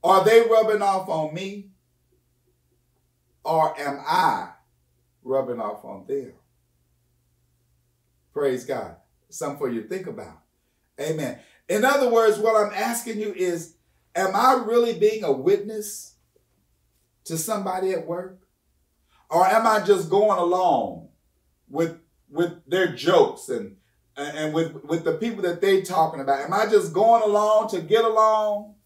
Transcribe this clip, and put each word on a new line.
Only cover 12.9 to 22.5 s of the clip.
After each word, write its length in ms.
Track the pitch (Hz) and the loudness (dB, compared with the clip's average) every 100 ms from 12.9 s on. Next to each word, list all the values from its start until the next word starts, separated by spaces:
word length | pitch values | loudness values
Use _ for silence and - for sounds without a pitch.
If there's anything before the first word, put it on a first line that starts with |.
| 233 240 208 | -6 -8 -8
you 140 | 208 | -8
is, 420 | 185 180 170 160 _ _ _ _ 170 | -4 -4 -4 -8 _ _ _ _ -4
am 200 | 190 196 | -2 2
I 280 | 247 254 214 | 2 2 2
really 280 | 240 233 | 0 2
being 300 | 180 208 220 | 2 0 0
a 80 | 175 | -4
witness 840 | 131 139 202 202 220 208 - - _ _ _ _ _ _ _ _ _ _ _ - | -2 2 0 -2 -10 -12 -14 -18 _ _ _ _ _ _ _ _ _ _ _ -12
to 120 | 165 | -8
somebody 540 | 214 214 196 185 190 | -6 -6 -4 -4 -2
at 140 | 175 151 | -4 -6
work? 340 | 175 185 - _ _ _ _ _ _ _ _ _ | -8 -10 -16 _ _ _ _ _ _ _ _ _
Or 160 | 165 180 | 2 4
am 200 | 226 233 | 4 4
I 140 | 214 | 2
just 300 | 202 196 160 | 4 2 4
going 280 | 196 214 185 | 2 4 2
along 680 | 175 180 180 147 - - - _ _ _ _ _ _ | 0 2 2 0 -2 -10 -18 _ _ _ _ _ _
with, 280 | 143 165 - _ _ _ | -4 -4 -4 _ _ _
with 380 | 147 170 | -4 -4